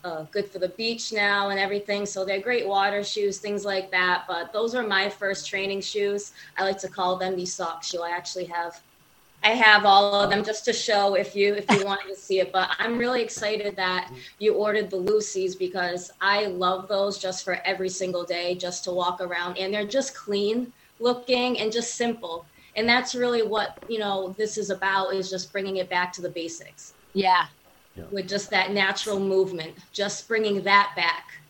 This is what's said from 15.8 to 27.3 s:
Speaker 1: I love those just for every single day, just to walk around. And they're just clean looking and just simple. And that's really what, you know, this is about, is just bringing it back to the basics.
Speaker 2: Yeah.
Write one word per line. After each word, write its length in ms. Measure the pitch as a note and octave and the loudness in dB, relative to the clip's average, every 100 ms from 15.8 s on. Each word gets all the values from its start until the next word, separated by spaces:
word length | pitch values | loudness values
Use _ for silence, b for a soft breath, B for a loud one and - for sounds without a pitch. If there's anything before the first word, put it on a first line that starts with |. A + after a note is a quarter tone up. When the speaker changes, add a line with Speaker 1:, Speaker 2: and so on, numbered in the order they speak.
| F3+ F3+ F3+ - | -2 -2 -8 -2
Speaker 1:
I 260 | G3 G3+ G#3 | 2 2 0
love 420 | F3+ F3+ F#3 F#3 | 0 0 0 -2
those 300 | G3+ G3 F#3+ | 0 0 -2
just 240 | F#3 F#3 | -6 -6
for 100 | - F3+ | -4 -4
every 240 | F#3 F#3 F#3 | -2 -2 -2
single 360 | F3+ F#3 F3+ | -2 -2 -2
day, 300 | F3 F3 F3 | -2 -2 -2
just 300 | F3+ F3+ F3 | -2 -4 -6
to 80 | - | -4
walk 280 | F3+ F3 F3+ | 0 0 0
around. 340 | F3+ F3 F3 F3+ | -4 -4 -4 -4
And 140 | F#3+ | -2
they're 140 | G#3 G#3 | -2 0
just 280 | C4 C4+ | -2 -2
clean 580 | - - G3+ G3+ A#3 A#3+ B B _ | -8 -4 0 0 0 -4 B B _
looking 600 | A#3+ B3 B3+ B3 B3+ A#3+ | 0 0 0 0 2 0
and 140 | G#3+ | 0
just 220 | A3+ A#3 | -2 -4
simple. 500 | - A#3+ A#3 F3 E3 - B B - | -2 -2 -2 -6 -10 -12 B B -2
And 120 | A#3 | 2
that's 260 | B3 B3 | 2 2
really 280 | B3+ B3 A#3+ | -2 0 2
what, 400 | A3 G#3+ G3+ - - | 0 0 -2 -8 -8
you 100 | A3+ | -4
know, 360 | G#3 G3 F#3 F#3+ | -2 -2 -4 -4
this 180 | G#3+ G#3+ | -4 -2
is 140 | G3 | -4
about, 420 | F#3+ G3 G3 F#3+ | -2 0 2 0
is 140 | F#3+ F3+ | -2 -2
just 240 | F#3 F#3 | -6 -6
bringing 260 | G3+ G3 F#3+ | -6 -2 -2
it 120 | F#3 | -2
back 220 | F3+ F3+ | 0 -2
to 80 | F3+ | -4
the 60 | F3 | -6
basics. 640 | F3 E3 - - - - - - | -6 -8 -10 -16 -20 -20 -20 -6
Speaker 2:
Yeah. 320 | F#3+ F#3+ | 0 4